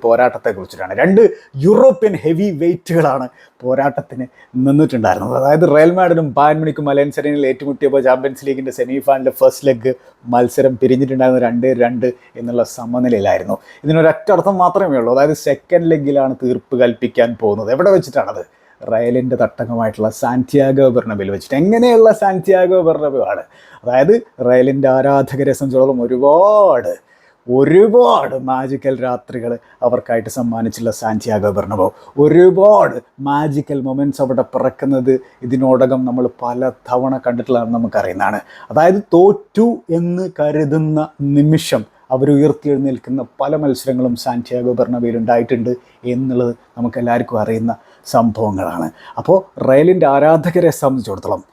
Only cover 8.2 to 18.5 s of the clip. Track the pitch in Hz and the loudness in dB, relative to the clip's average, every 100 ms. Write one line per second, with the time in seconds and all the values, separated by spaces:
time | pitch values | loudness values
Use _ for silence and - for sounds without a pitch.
8.2 | 135 127 139 135 131 131 123 135 131 135 | 0 -6 -8 -6 -6 -6 -6 -4 0 0
9.2 | 131 - 131 - 139 123 127 127 _ _ | 0 2 0 2 -2 0 -2 -6 _ _
10.2 | 117 120 123 - 135 127 127 127 135 131 | -2 0 0 2 0 2 0 2 0 0
11.2 | 131 127 120 120 131 120 120 123 123 123 | 2 2 0 0 -2 0 0 0 -4 -6
12.2 | _ 120 117 120 110 - 117 123 123 110 | _ -14 -8 -4 -4 -6 -8 -4 0 0
13.2 | 98 90 92 98 _ - 147 160 160 - | 0 -2 -4 -10 _ -14 -2 2 2 0
14.2 | - 185 175 190 180 190 190 135 117 127 | 0 0 2 2 2 2 0 0 0 2
15.2 | 147 151 - 135 - 175 165 156 143 143 | 2 0 -4 -4 0 0 2 0 0 0
16.2 | 135 127 127 120 - 123 120 113 120 - | 0 -2 -4 -4 -4 0 0 0 -4 0
17.2 | 117 117 110 104 107 135 - 190 131 135 | 0 0 -2 -2 -2 0 2 2 0 -4
18.2 | 101 101 - | -4 -6 -12